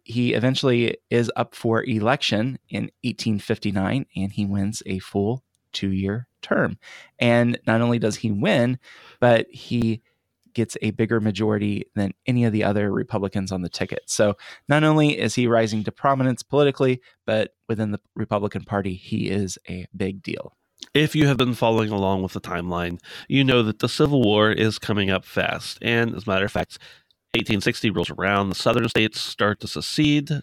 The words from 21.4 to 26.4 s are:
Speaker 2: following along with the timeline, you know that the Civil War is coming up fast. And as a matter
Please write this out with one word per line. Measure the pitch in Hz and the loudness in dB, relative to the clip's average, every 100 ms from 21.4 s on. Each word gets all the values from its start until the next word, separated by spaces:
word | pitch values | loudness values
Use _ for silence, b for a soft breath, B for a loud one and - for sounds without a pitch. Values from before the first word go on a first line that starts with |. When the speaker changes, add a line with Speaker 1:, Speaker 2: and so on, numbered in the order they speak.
| 127 117 | 2 2
Speaker 2:
following | 117 113 107 | 2 2 2
along | 104 95 95 | 0 0 0
with | 92 | -2
the | 104 | -6
timeline, | - 87 87 85 87 87 B B B | -8 -6 -4 -4 -4 -6 B B B
you | 135 135 | 2 4
know | 123 | 4
that | 110 107 | 2 0
the | 123 | -2
Civil | - 151 143 | 2 2 4
War | 113 107 107 | 4 6 4
is | 110 110 104 | 4 0 0
coming | - 104 98 | -4 -2 0
up | 92 - | 0 -2
fast. | - - - - - | -4 -2 -4 -8 -8
And | - 117 117 - | -2 0 0 -2
as | - | -2
a | |
matter | 95 | -2